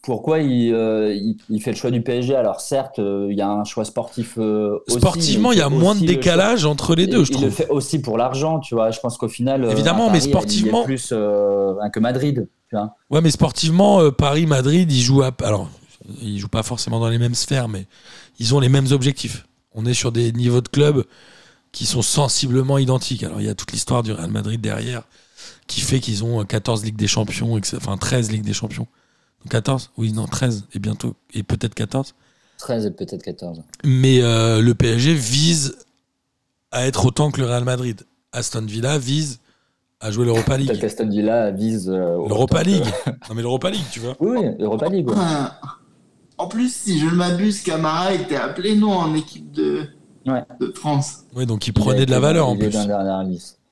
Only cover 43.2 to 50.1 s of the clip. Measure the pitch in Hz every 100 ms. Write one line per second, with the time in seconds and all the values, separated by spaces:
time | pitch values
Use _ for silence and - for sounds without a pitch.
43.2 | - 113 117 131 185 208 135 - 117 135
44.2 | 180 247 151 - 104 107 151 190 135 104
45.2 | 160 151 135 - - - _ _ _ _
46.2 | _ - 180 220 247 - 208 165 160 175
47.2 | 180 175 214 196 - 160 160 160 185 185
48.2 | - 143 120 160 196 214 214 185 160 156
49.2 | 151 156 151 147 151 147 151 - _